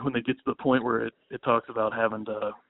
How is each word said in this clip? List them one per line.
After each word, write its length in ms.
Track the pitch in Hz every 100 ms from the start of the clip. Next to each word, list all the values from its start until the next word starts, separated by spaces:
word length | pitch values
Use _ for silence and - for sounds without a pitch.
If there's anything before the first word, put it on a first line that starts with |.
when 100 | 123
they 100 | 120
get 160 | 117 131
to 60 | -
the 80 |
point 280 | 120 139 127
where 240 | 120 113 113
it, 60 | - _
it 120 | 123
talks 240 | - 117 -
about 260 | 113 107
having 300 | 107 113 110
to, 260 | 107 107 107 107 _